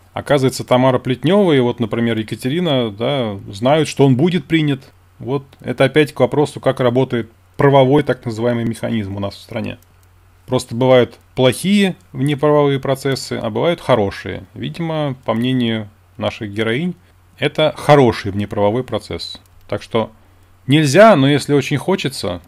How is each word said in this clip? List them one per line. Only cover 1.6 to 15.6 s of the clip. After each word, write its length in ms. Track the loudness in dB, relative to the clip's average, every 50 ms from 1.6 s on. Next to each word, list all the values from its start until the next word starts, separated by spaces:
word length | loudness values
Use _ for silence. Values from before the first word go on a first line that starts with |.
вот, 200 | 2 0 0 -2
например, 380 | -4 -4 -2 -2 -2 0 -2 -2
Екатерина, 720 | -4 -6 -8 -8 -6 -4 -4 -2 -2 0 0 0 -2 -2
да, 460 | -4 -4 -4 -4 -2 -2 -4 -4 -6 -8 -12 -14
знают, 380 | -10 -4 0 2 2 2 2 0
что 180 | 0 2 4
он 100 | 4 4
будет 300 | 4 2 2 0 -2 -2
принят. 360 | -2 0 0 0 0 -2 -4 -8 -14 _ _ _ _ _ -14
Вот 260 | -8 -6 -6 -6 -8 -10 -18 _
это 240 | -10 -8 -2 0 0
опять 280 | 2 4 2 0 0 0
к 80 | 0
вопросу, 400 | -2 0 2 0 0 -2 -4 -4
как 180 | -4 -4 -2 0
работает 520 | 0 0 2 0 0 0 -2 -4 -6 -6 -12 _ _ _ _
правовой 460 | 0 2 4 6 6 6 6 4 2 2
так 240 | 0 -2 -4 -6
называемый 380 | -8 -6 -4 -2 -2 -2 -2 -2
механизм 520 | -4 -4 -4 -4 -4 -4 -4 -4 -6 -6
у 40 | -8
нас 140 | -8 -8 -10
в 60 | -12
стране. 380 | -16 -12 -10 -8 -8 -8 -10 -12 _ _ _ _ _ _ _ _ _ _ _ _ _
Просто 320 | -4 -4 -4 -4 -6 -4
бывают 420 | 0 2 4 6 6 4 2 -2 -10 _ _ _
плохие 600 | 0 0 2 0 0 0 0 2 2 2 0 -2 -6 _ _ -8
внеправовые 640 | -4 -4 -2 -2 0 0 2 2 4 2 2 0 -2
процессы, 540 | -2 -4 -4 -2 -2 -4 -4 -4 -6 -8 -8
а 180 | -6 -6 -6
бывают 300 | -4 -2 -2 -2 -2 -2
хорошие. 640 | 0 0 2 2 2 -2 -4 -8 -10 -10 -10 -10 -12 -16 -14
Видимо, 640 | -12 -12 -10 -8 -8 -8 -6 -4 -4 -4 -6 -6 -6 _
по 100 | -4 -4
мнению 540 | -2 -2 0 0 0